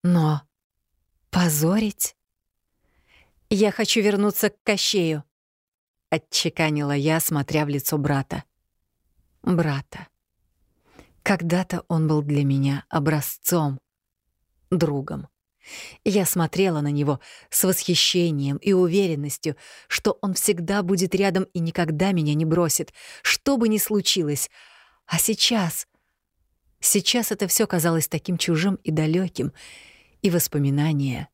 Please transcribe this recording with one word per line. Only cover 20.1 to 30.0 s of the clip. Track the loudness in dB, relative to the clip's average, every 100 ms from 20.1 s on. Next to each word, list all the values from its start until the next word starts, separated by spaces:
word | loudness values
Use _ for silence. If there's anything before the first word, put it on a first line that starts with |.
| -2
он | -4
всегда | -2 0 -2 0 -2
будет | 0 0 0
рядом | 0 0 0 -4
и | -4
никогда | -4 -2 -2 0 0
меня | 2 2
не | 2
бросит, | 2 2 2 -2 -6 -12 -20 -8
что | -4 -2 0 2
бы | 2
ни | 0
случилось. | 0 0 0 0 -2 -2 -6 -12 -20 -20 _ _ -6
А | -2
сейчас... | -2 0 0 0 -2 -4 -12 _ _ _ _ _ _ _ _ _
Сейчас | 0 2 2 0 0
это | -2 -2
всё | 0 2
казалось | 2 2 2 -2
таким | -4 -4 -2
чужим | 0 2 2 -2
и | -2
далёким, | 0 2 0 -2 -4 -6 -6 -20 -20 -20 -20